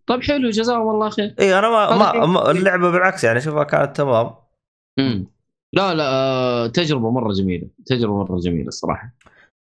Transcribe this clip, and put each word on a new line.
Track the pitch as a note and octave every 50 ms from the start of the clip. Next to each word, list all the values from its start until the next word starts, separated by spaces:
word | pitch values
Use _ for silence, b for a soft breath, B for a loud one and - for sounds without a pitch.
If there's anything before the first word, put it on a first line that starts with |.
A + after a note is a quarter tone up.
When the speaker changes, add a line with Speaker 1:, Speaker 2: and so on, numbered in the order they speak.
| _
Speaker 1:
طيب | - A#3 B3 B3
حلو، | C#4+ D4 C#4+ B3+ A#3
جزاهم | G3+ G#3+ A3+ A#3+ A#3+ A#3 A3 A3
الله | G#3+ G#3+ G#3+ G#3+
خير. | G#3 A3 G3+ G#3 - -
Speaker 2:
إيه، | G3+ G3 F#3 F#3+
أنا | G#3 A3+
ما، | A#3 A3 G#3
Speaker 1:
هذا | - F3
Speaker 2:
ما، | F#3 G#3 F3+ -
Speaker 1:
شيء. | A#2 A#2
Speaker 2:
ما، | D#3+ F#3 F3+ - -
اللعبة | D#3 F3+ F#3+ F#3+ F3+ F3+ F3 F3
بالعكس | E3+ F3+ F#3 F#3+ F#3+ - -
يعني، | A2+ A2+ B2
شوفها | C#3+ D#3 D3+ D3+ D3
كانت | D3 D3+ D3 C#3+ C#3+ -
تمام. | - C#3+ C3+ B2 A2 A#2 A#2 - - _ _ _ _ _ _ _ _ _ _ _ -
Speaker 1:
مم. | C3+ C3 A2+ G2 F#2 - _ _ _ _ _ _ _ _ -
لا، | F3+ G3 F#3+ E3+
لا، | D#3 D3 C3
آه، | C3+ C3 C3+ C3+ C3 B2+ B2+ B2+ A#2+ A#2+ A#2
تجربة | A2+ A#2 F3 F3 D3+ D3+ C3 A2+ A2+
مرة | A#2+ B2+ A#2 G#2+ G2
جميلة، | F#2+ F#2+ F#2 F2+ E2+ - - - _ -
تجربة | - C3 A#2+ A#2 G#2 G#2 G2+ G2
مرة | F#2 F2+ F2+
جميلة | F2 F2+ E2+ D#2 B1+ B1
الصراحة. | - - E2 E2 D#2+ - - B2 - _ _ b b b b b b _